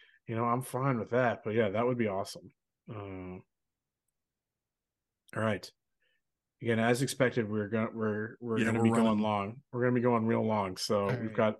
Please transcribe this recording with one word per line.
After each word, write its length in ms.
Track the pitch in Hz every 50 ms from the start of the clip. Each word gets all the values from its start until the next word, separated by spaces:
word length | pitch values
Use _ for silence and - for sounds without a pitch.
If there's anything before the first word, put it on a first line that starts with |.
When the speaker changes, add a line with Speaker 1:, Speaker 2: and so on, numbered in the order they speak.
| - _ _ _ _
Speaker 1:
You 100 | - 113
know, 100 | 113 117
I'm 160 | 117 120 127 127
fine 340 | - - 123 131 139 131 117
with 120 | 101 -
that, 320 | 117 123 127 120 104 - -
but 100 | 113 104
yeah, 160 | 113 113 101
that 160 | 95 107 120
would 120 | 123 127 120
be 100 | 113 107
awesome. 420 | 95 95 104 - - 87 87 90 - _ _ _ _ _ _ -
Uh, 480 | 113 104 101 98 95 92 92 92 92 92 - _ _ _ _ _ _ _ _ _ _ _ _ _ _ _ _ _ _ _ _ _ _ _ _ _ _ _ _ _ _ _ _ _ _ _ _ _ -
all 80 | 110 110
right. 260 | 110 104 95 - - - _ _ _ _ _ _ _ _ _ _ _ _ _ _ _ _ _
Again, 180 | - 113 117 110
as 220 | 113 117 123 120
expected, 480 | 139 127 - - 131 120 - 123 110 104
we're 160 | 110 107 104 98
gonna, 220 | 110 110 110 113 -
we're, 440 | 113 110 107 104 104 107 113 - -
we're 180 | 117 120 113 110
Speaker 2:
Yeah, 80 | 110 113
Speaker 1:
gonna 100 | 113 113
Speaker 2:
we're 40 | 113
Speaker 1:
be 40 | 113
going 120 | 113 113 113
Speaker 2:
running. 160 | 113 110 104
Speaker 1:
long. 340 | 107 107 104 101 98 101 117 135 - _ -
We're 80 | 123
gonna 140 | 123 127 123
be 40 | 123
going 240 | 117 123 120 113 110
real 200 | 113 117 113 113
long. 320 | 110 110 104 98 95 92 -
So 240 | - - 110 101
Speaker 3:
All 60 | 101 98
Speaker 1:
we've 160 | - - 110
Speaker 3:
right. 100 | 110 -
Speaker 1:
got, 200 | - 113 107 107 -